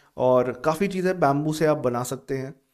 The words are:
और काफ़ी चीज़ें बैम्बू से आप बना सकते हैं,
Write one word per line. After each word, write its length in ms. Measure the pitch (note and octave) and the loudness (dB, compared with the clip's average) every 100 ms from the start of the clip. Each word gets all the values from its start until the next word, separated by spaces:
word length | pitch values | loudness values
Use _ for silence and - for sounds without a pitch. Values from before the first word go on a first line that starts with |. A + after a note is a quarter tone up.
| _ - | _ -2
और 460 | B2+ B2+ B2 A2+ | 2 4 2 -2
काफ़ी 240 | D#3 D#3 G3+ | -2 0 -2
चीज़ें 320 | F#3 F3+ F#3 | -2 -2 2
बैम्बू 320 | D3 C#3+ D3+ | 2 2 -2
से 140 | D#3 D#3+ | 0 0
आप 100 | D3 | 2
बना 260 | B2+ A#2+ | 0 -2
सकते 320 | A#2+ C3 - | -4 -8 -6
हैं, 200 | C3+ C3 - _ | -8 -8 -14 _